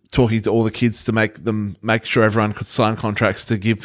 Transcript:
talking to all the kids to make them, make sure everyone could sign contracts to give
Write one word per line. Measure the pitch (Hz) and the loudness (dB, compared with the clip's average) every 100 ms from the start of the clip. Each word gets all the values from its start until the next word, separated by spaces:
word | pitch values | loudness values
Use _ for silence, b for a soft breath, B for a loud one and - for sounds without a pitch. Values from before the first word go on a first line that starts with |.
| _ | _
talking | - 120 113 | 2 2 2
to | 104 | 2
all | 110 | 2
the | 110 | 2
kids | - 120 104 | 2 0 0
to | - | -2
make | 110 107 - | 0 0 -2
them, | 92 107 104 - | -6 -4 -4 -6
make | 107 113 | -2 -2
sure | - 127 | 0 2
everyone | 107 107 107 | 4 4 0
could | 104 - | -2 -4
sign | - 110 110 | 0 0 0
contracts | 110 101 107 101 | -4 0 0 0
to | - 110 | -4 -2
give | 107 107 | 0 -2